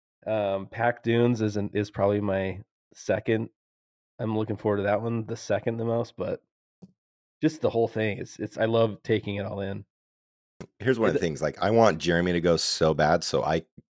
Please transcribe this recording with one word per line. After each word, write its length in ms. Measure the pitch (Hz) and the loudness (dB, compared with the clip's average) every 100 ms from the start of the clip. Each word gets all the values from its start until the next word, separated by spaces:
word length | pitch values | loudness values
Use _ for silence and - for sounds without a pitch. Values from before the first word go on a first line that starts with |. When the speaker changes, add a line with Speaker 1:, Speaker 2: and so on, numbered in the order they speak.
| _ _ - | _ _ -6
Speaker 1:
Um, 380 | 110 101 98 98 | -2 -2 -4 -6
Pac 340 | 113 117 120 | -2 -2 0
Dunes 380 | 113 117 120 113 | 0 4 4 2
is 160 | 107 101 | 0 -2
an, 120 | 101 | -4
is 160 | 104 101 | -2 -4
probably 280 | - 101 104 | 0 2 2
my 380 | 104 95 95 92 - _ _ | 0 -2 -2 -6 -14 _ _
second. 560 | - - 101 - 113 113 _ _ _ _ _ _ - | -8 -2 -2 0 -2 -2 _ _ _ _ _ _ -8
I'm 180 | 110 110 | -4 -2
looking 200 | 110 104 | -4 -2
forward 200 | 110 104 | -2 0
to 60 | |
that 180 | 101 104 | 0 0
one 240 | 117 117 110 | -2 -4 -6
the 100 | 113 | -8
second 400 | - 101 117 117 | -4 -2 -2 -4
the 80 | 117 | -2
most, 300 | 117 117 - | -2 -4 -6
but 240 | - - _ _ _ _ - _ _ _ _ _ | -6 -6 _ _ _ _ -20 _ _ _ _ _
just 200 | 156 - | -4 0
the 80 | 120 | -2
whole 180 | 117 113 | 0 -2
thing. 300 | 110 110 117 | 0 -4 -4
It's, 200 | 127 - | -10 -10
it's, 180 | 107 - | -8 -2
I 80 | 113 | 0
love 320 | 113 113 98 | 2 0 -2
taking 320 | - 107 107 101 | -2 -2 -2 -8
it 100 | 95 | -6
all 160 | 98 | -8
in. 240 | 98 104 - _ _ _ _ _ _ - - - | -8 -8 -14 _ _ _ _ _ _ -20 -20 -4
Speaker 2:
Here's 200 | 113 117 | 0 2
one 100 | 104 | 2
of 60 | 78 | 2
Speaker 1:
It 40 | |
Speaker 2:
the 60 | 85 | -2
things, 160 | 69 | -2
like, 160 | 78 - | -4 0
I 80 | 95 | 2
want 280 | 117 110 82 | 6 6 4
Jeremy 340 | 82 85 90 | 2 2 2
to 80 | 87 | 2
go 160 | 85 80 | 2 2
so 360 | - - 80 | 0 2 2
bad, 300 | 76 76 85 | 4 4 2
so 200 | - 69 | 0 -2
I, 200 | 73 82 - - - | 0 -2 -4 -18 -20